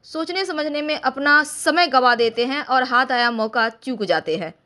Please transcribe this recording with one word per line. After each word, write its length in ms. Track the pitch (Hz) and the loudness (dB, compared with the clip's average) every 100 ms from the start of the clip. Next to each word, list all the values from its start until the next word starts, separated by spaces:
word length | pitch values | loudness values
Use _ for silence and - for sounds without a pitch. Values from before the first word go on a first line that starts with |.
सोचने 400 | - 311 330 359 | -10 -8 -6 -4
समझने 380 | 381 302 302 294 | -4 -4 -4 -4
में 140 | 302 302 | -6 -4
अपना 460 | 262 269 285 294 | -4 0 4 4
समय 420 | 302 - 330 320 349 | 2 -2 0 2 2
गवा 260 | 262 247 | 4 4
देते 320 | 233 233 226 240 | 4 0 0 -2
हैं 180 | 285 | -4
और 180 | - 254 | 0 0
हाथ 280 | 254 247 262 | 2 2 2
आया 180 | 247 240 | 0 0
मौका 360 | 233 220 233 226 | 0 -2 0 -2
चूक 340 | - - 226 | -4 -8 -4
जाते 320 | 196 160 160 170 | 0 0 0 -4
हैं। 160 | 160 - | -6 -12